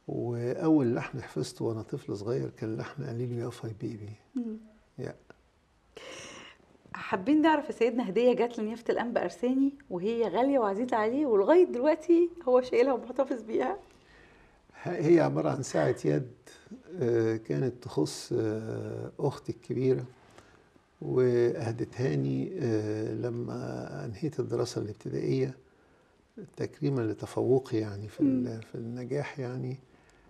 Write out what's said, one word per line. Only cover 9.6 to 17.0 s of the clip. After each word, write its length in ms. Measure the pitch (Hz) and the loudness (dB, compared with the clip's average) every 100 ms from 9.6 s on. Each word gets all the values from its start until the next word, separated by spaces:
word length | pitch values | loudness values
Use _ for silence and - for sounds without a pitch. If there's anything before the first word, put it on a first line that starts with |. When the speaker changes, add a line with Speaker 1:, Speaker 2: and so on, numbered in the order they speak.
| 277 277 - | 2 0 -6
Speaker 2:
وهي 380 | 180 196 233 220 | -4 0 0 2
غالية 300 | 185 262 277 | 2 4 4
وعزيزة 380 | 208 196 247 226 | 2 0 0 2
عليه، 300 | 214 262 294 | 2 2 4
ولغاية 380 | 208 202 349 | 4 8 8
دلوقتي 640 | 349 233 294 320 - 339 349 - - | 6 4 2 2 6 6 4 0 4
هو 120 | 247 | 4
شايلها 320 | 254 226 269 | 4 4 4
ومحتفظ 500 | 240 226 254 262 247 | 2 -2 -2 0 -2
بيها. 340 | 220 226 247 403 - - _ - - - - _ _ - | -2 -2 0 -4 -10 -20 _ -20 -20 -20 -20 _ _ -12
Speaker 1:
ه-، 60 | 156 | -6
هي 320 | 175 147 170 | 0 6 6
عبارة 300 | 143 143 156 | 6 2 0
عن 120 | 135 | 0
ساعة 340 | 123 160 143 120 | 0 2 2 2
يد، 260 | 151 147 123 - - - - 247 - 180 | 2 0 0 -10 -20 -20 -20 -20 -12 -2